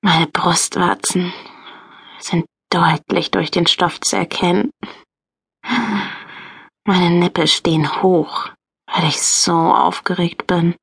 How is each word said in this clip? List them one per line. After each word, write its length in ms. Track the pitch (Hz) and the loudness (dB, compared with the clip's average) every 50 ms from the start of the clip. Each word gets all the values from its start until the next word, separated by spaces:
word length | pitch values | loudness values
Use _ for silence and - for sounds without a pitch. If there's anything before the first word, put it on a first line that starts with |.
Meine 240 | - 196 165 160 165 151 | 2 2 2 2 2 0
Brustwarzen 1040 | - - - 175 170 165 - - - - 180 175 - - - - - 180 180 180 - - - - - - - - - - - - - - - - - - | -2 -2 0 0 0 0 -2 -4 -2 -2 0 0 0 -2 -4 -4 -2 -2 -2 -2 -6 -12 -18 -20 -20 -20 -20 -20 -20 -20 -20 -20 -20 -20 -20 -20 -20 -16
sind 280 | - - - 170 165 _ _ _ _ _ | -10 -4 -2 -2 -2 _ _ _ _ _
deutlich 600 | - 175 170 170 160 151 _ _ - 175 165 - | 0 2 2 2 2 0 _ _ -2 -2 0 0
durch 200 | - 190 165 - | -2 -2 -2 0
den 160 | - 180 170 | 0 0 2
Stoff 340 | - - - 180 170 - - | 2 2 2 0 0 0 -4
zu 160 | - - - | -4 -2 -2
erkennen. 540 | - 196 - - - - 175 175 196 208 294 - _ - - - - _ _ _ _ _ _ _ _ _ _ _ _ - - 240 247 233 214 208 202 - - - - - - - - - - - - - _ _ _ _ | -2 -2 -2 -2 -2 0 2 2 2 0 -2 -6 _ -16 -16 -16 -20 _ _ _ _ _ _ _ _ _ _ _ _ -6 -4 -2 -2 -2 -2 -2 -4 -4 -6 -10 -14 -18 -20 -20 -20 -20 -20 -20 -20 -20 _ _ _ _
Meine 260 | - 190 185 175 175 | 0 2 4 4 4
Nippel 380 | 175 175 175 190 - - 160 160 | 4 4 2 2 0 0 0 0
stehen 540 | - - _ 175 160 156 151 143 - - | 0 0 _ 0 2 2 0 0 -2 0
hoch, 480 | - 185 185 165 151 - - - - - - _ _ _ _ _ _ | 2 4 4 4 2 0 -6 -8 -8 -10 -12 _ _ _ _ _ _
weil 220 | - - - 165 151 | -6 -2 0 0 0
ich 120 | 143 - | 0 0
so 320 | - - - - - - | -2 -2 0 0 0 2
aufgeregt 920 | 175 165 165 165 - - 139 - 185 - - - 180 190 175 170 - _ - | 2 2 2 4 4 4 2 2 0 -2 -6 -6 -2 -2 -2 -2 -2 _ -4
bin. 300 | - 185 175 165 170 170 - | -2 0 2 2 2 0 -2